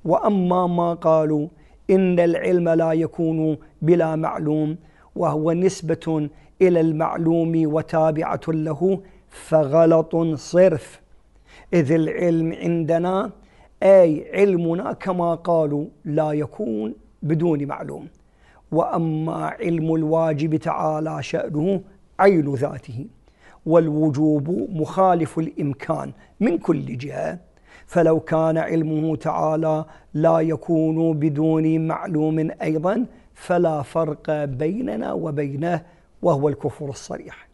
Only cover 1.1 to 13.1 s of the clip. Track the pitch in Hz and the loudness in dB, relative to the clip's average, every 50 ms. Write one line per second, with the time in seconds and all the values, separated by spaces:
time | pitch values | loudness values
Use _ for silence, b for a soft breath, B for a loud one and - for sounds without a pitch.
1.1 | 160 160 156 151 156 151 147 160 b b b b b b b - 190 190 190 185 | 4 4 4 2 0 0 -2 -4 b b b b b b b 2 4 4 4 4
2.1 | 180 175 170 170 165 - - 180 185 180 170 165 165 165 165 160 160 160 160 156 | 4 4 2 2 2 0 0 0 2 2 2 2 2 2 2 2 2 0 0 -2
3.1 | - - 170 160 160 160 156 156 151 147 B B B B - 156 180 175 160 160 | -2 -2 -2 0 0 0 0 0 -2 -2 B B B B 2 4 4 4 4 0
4.1 | 160 156 160 - - 165 160 151 151 156 156 151 156 175 b b b b b b | 0 -2 -4 -4 -4 -4 -2 -2 0 0 0 -2 -4 -8 b b b b b b
5.1 | b - 175 160 147 156 151 165 165 175 185 190 180 - - 156 160 156 - 165 | b -2 -2 0 0 0 0 0 0 2 0 0 0 -2 -4 -4 -4 -4 -2 -4
6.1 | 160 156 151 143 b b b b b _ 190 185 180 165 160 165 156 151 160 160 | -2 -2 -2 -4 b b b b b _ 4 4 4 4 2 2 2 0 -2 -2
7.1 | - 165 165 165 165 170 165 165 165 160 160 151 151 160 151 - - 160 156 160 | -2 -2 0 2 2 2 2 2 2 0 0 2 0 -2 -2 0 0 2 2 2
8.1 | 156 151 160 - - - - - 160 156 156 160 151 135 175 190 196 185 B B | 2 0 -2 -4 -4 -4 -4 -4 -2 -2 -2 -4 -2 0 0 0 0 0 B B
9.1 | B B B B - - - - 160 156 151 135 143 165 165 165 165 160 160 - | B B B B -20 -20 -4 2 2 4 4 4 4 6 6 6 6 4 2 0
10.1 | - 165 165 165 156 127 - - - 175 185 190 160 127 - - - - - _ | -2 -2 0 0 -2 -4 -8 0 4 6 6 6 4 0 -6 -12 -20 -20 -20 _
11.1 | - - _ _ _ b b b b b b b - 175 151 127 160 165 156 156 | -20 -20 _ _ _ b b b b b b b 2 2 2 4 2 2 2 0
12.1 | - - 180 175 165 165 160 165 165 - 180 170 170 170 165 151 165 165 175 180 | -2 -2 0 0 2 2 0 -2 -4 -4 -2 -2 -2 0 0 0 0 0 0 0